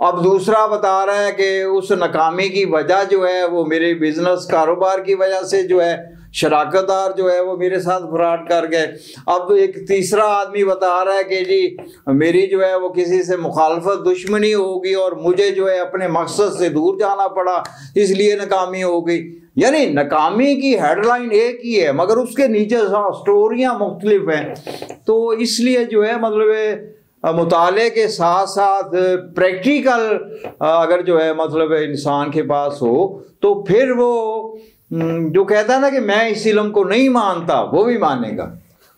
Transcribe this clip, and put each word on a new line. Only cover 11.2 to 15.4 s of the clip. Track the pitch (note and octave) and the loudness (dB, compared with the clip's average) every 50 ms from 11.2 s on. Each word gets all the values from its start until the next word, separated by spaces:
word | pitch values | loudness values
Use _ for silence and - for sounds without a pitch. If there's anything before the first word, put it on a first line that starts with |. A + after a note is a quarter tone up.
| F#3+ | -2
कि | F#3+ F#3+ | -2 -4
जी | F#3+ F#3 F3+ F#3+ G3 F#3 E3+ - - - - - - - C#3 | -4 -2 0 0 0 0 0 -4 -6 -18 -18 -20 -12 -4 -2
मेरी | C3+ C#3 D#3 E3+ E3+ F#3 G3 | 0 2 2 2 2 2 2
जो | F#3+ G3 F#3+ | 2 0 0
है | F#3+ F#3 F#3 F#3 | 0 0 0 0
वो | F3+ F3+ | -2 -2
किसी | - F3 F3+ E3+ F3+ F#3 F3 | -2 -2 -2 0 0 0 0
से | E3 F#3 | 0 -2
मुखालफत | F3 E3 D3 C3+ D#3 D#3+ D#3 E3 E3+ E3 F#3+ G3+ F3+ E3 | -4 -4 -4 0 2 2 2 2 0 -2 -2 -2 0 0
दुश्मनी | F3+ F#3 F3+ F#3 F#3+ G#3 G#3+ G#3 G#3+ G#3+ | 0 -2 -2 -2 -2 -2 0 2 2 0
होगी | G3+ F#3+ F#3+ F#3+ F#3 F#3 F#3+ F#3+ | 0 0 -2 -2 -4 -2 -2 -2
और | F#3+ F#3+ F#3 E3+ D#3 D#3+ | 0 0 -2 -2 -2 -2
मुझे | F3 F3+ F3+ | 0 2 2